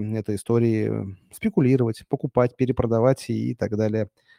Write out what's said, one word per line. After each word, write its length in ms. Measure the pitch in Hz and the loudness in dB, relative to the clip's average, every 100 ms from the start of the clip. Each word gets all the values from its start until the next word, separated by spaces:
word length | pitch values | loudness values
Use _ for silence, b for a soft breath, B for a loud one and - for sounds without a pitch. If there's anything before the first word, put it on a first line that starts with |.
| 107 110 | -2 -4
этой 160 | 104 101 | -4 -6
историей, 540 | - 117 117 110 107 | 0 2 2 2 0
э, 140 | 110 98 98 _ | -4 -6 -12 _
спекулировать, 720 | - 226 - 127 131 117 - - | -6 -2 2 2 4 2 -2 -6
покупать, 460 | - 139 - 123 - | -6 -2 2 2 0
перепродавать 720 | 123 123 117 113 123 135 - | -2 0 0 2 2 2 -2
и 260 | 110 117 120 | -4 -4 -4
так 200 | 104 107 | -4 0
далее, 320 | 110 107 104 _ b | 0 0 -4 _ b